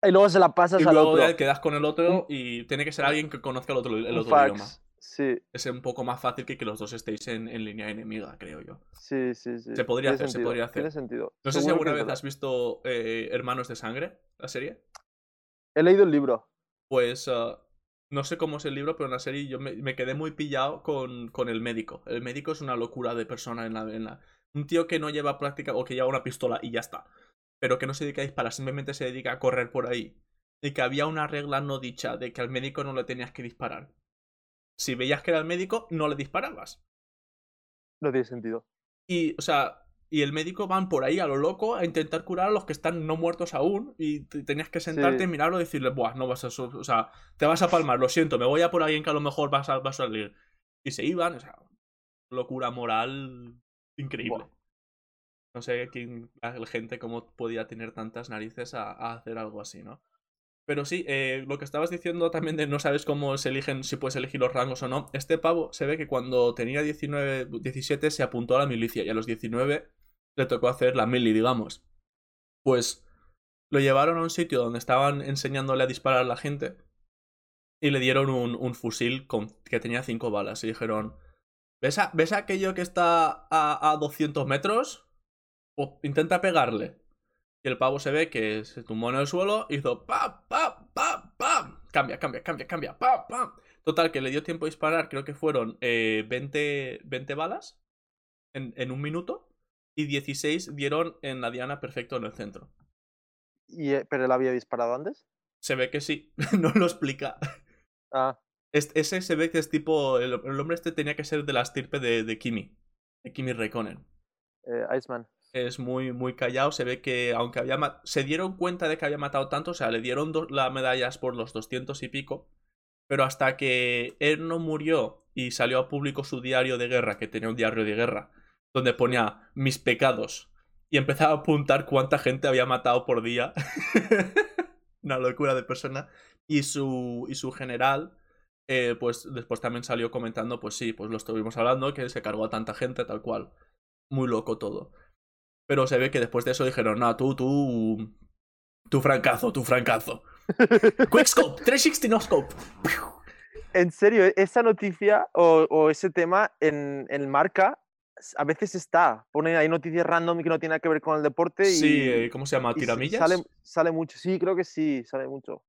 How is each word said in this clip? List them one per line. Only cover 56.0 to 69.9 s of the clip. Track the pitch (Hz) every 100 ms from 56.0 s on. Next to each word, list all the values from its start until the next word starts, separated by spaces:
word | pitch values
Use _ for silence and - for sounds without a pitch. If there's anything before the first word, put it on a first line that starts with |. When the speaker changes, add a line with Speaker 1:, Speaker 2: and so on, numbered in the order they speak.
| 120 120 117 _
Speaker 2:
la | 117 123 113
gente | 120 110 120
cómo | 117 117 - _
podía | 117 113 107
tener | 113 113
tantas | - 113 117 120
narices | 107 110 117 120 127
a, | 104
a | - 117
hacer | 117 - 113
algo | 110 107
así, | 104 -
¿no? | 101 - _ _ _ _ _ _ -
Pero | 143 143
sí, | 180 156
eh, | 135 135 131 135
lo | 143
que | 143
estabas | 147 165
diciendo | 175 175 170 170
también | 165 156 156
de | 147
no | 143
sabes | 147 143 147
cómo | 143 143 135
se | 135
eligen, | 135 135 135
si | 131 -
puedes | 135 131
elegir | 127 139
los | 127
rangos | 127 127 127
o | 127
no. | 131 -
Este | 135 - 165
pavo | 165 170 160
se | - 139
ve | 160
que | 147
cuando | 131 123 127 120
tenía | 120 117 143
diecinueve, | 151 151 143 143 139 135 127 113
diecisiete | 131 131 131 139 151
se | 147
apuntó | 131 123 120 127
a |
la | 143
milicia | 117 117 117
y | 90
a |
los | 113 113
diecinueve | 113 113 120 139 147 -